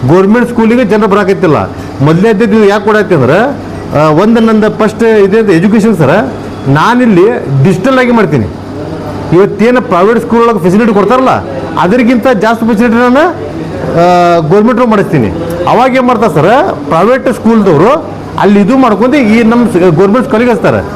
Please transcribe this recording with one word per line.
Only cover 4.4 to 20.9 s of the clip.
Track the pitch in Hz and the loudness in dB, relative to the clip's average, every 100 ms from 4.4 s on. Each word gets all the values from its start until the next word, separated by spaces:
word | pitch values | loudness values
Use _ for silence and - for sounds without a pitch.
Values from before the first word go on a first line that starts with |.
ನಂದು | 226 214 214 | 2 2 0
ಫಸ್ಟ್ | 156 214 - | -2 -6 -2
ಇದೆ | 226 220 196 220 214 165 | 0 2 2 2 2 2
ಎಜುಕೇಷನ್ | 202 220 214 185 | 2 2 2 2
ಸರ್, | 131 180 262 - - - 139 | 2 0 -2 -8 -12 -10 -2
ನಾನಿಲ್ಲಿ | 143 185 240 247 180 202 247 - 135 | 0 2 2 2 4 2 0 -4 0
ಡಿಜಿಟಲ್ | 147 170 - 262 | 2 0 0 0
ಆಗಿ | 247 | 2
ಮಾಡ್ತೀನಿ. | 233 180 147 98 - - - - - - - - | 0 0 -2 -4 -8 -14 -12 -12 -10 -10 -10 -2
ಇವತ್ತೇನು | 165 202 - 226 247 | 0 0 0 0 0
ಪ್ರೈವೇಟ್ | - 180 196 233 | 0 0 2 0
ಸ್ಕೂಲ್ | - 226 233 | 0 0 0
ಒಳಗೆ | 220 | 0
ಫೆಸಿಲಿಟಿ | 175 202 233 | 0 2 2
ಕೊಡ್ತಾರಲ್ಲ, | 202 196 - 262 120 - - - 147 | 0 0 0 0 -2 -4 -10 -8 -4
ಅದಕ್ಕಿಂತ | 170 247 233 254 262 | 0 0 2 0 0
ಜಾಸ್ತಿ | 233 214 226 226 | 0 0 -2 -2
ಫೆಸಿಲಿಟಿ | 208 240 | 0 0
ನಾನು, | 226 247 254 | 2 2 2
ಆ, | 349 320 - - - - - 160 180 180 175 170 | 0 -4 -10 -10 -10 -8 -4 0 2 2 2 0
ಗೌರ್ಮೆಂಟ್ | 156 196 214 233 | 2 2 2 0
ಒಳಗೆ | 247 | 0
ಮಾಡಿಸ್ತೀನಿ. | 214 190 156 107 - 165 - - | 0 0 -2 -2 -4 -8 -6 -2
ಅವಾಗ | 175 254 254 | 0 0 0
ಏನ್ | 247 | 0
ಮಾಡ್ತಾರೆ | 233 214 | 0 0
ಸರ್, | 151 156 254 370 - - | 0 2 2 0 -4 -4
ಪ್ರೈವೇಟ್ | 160 202 254 262 | 0 0 0 -2
ಸ್ಕೂಲ್ದವರು | 226 220 226 202 147 196 302 - - - - | -2 0 2 2 2 2 0 -4 -12 -10 -2
ಅಲ್ಲಿ | 185 202 | 2 2
ಇದು | 196 269 | 2 2
ಮಾಡ್ಕೊಂಡು | 254 196 247 294 | 2 2 0 2
ಈ | 226 220 | 2 2
ನಮ್ಮ | 226 240 233 | 2 2 0
ಸ-, | 170 180 | 2 2
ಗೌರ್ಮೆಂಟ್ | 160 196 240 170 | 2 2 0 0
ಸ್ಕೂಲಿಗೆ | 208 247 | 0 0
ಹಚ್ತಾರೆ. | 208 170 110 87 | 0 0 -2 -4